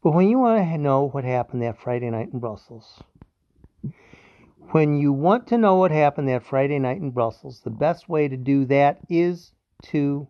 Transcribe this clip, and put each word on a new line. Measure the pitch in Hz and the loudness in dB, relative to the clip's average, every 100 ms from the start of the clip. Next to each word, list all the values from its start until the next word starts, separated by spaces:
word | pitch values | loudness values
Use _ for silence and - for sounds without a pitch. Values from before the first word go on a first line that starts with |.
But | 175 | 2
when | 156 190 | 4 4
you | 254 | 4
want | 247 226 | 2 2
to | 175 160 | 0 -2
know | 143 135 139 | 0 0 0
what | 139 | -4
happened | 127 127 117 123 | -4 -4 -4 -4
that | 117 110 | -6 -6
Friday | - 123 120 | -6 -6 -4
night | 113 110 | -6 -6
in | 127 | -8
Brussels, | 117 104 _ 117 - - - _ - _ _ _ _ _ - - _ - _ _ _ _ - | -10 -12 _ -20 -20 -20 -20 _ -20 _ _ _ _ _ -14 -14 _ -20 _ _ _ _ -4
when | 156 151 147 | 0 2 2
you | 143 | 0
want | 139 160 233 - | 2 2 0 0
to | 240 | 2
know | 214 185 | 4 4
what | 185 | 4
happened | 156 147 143 139 | 4 2 2 -2
that | 127 | -2
Friday | - 135 139 143 | -2 -2 0 0
night | 131 135 | -2 -4
in | 151 | -6
Brussels, | 123 113 - 139 123 | -2 -4 -4 -20 -16
the | - | -14
best | 110 147 170 - | -4 -2 -4 -4
way | 160 147 | -2 -2
to | 131 | -4
do | 127 139 131 | 0 0 2
that | 139 143 - - | 2 2 0 -4
is | 170 175 175 - _ _ _ - | 0 0 -2 -12 _ _ _ -6
to | 156 143 143 143 | -2 -2 -2 -8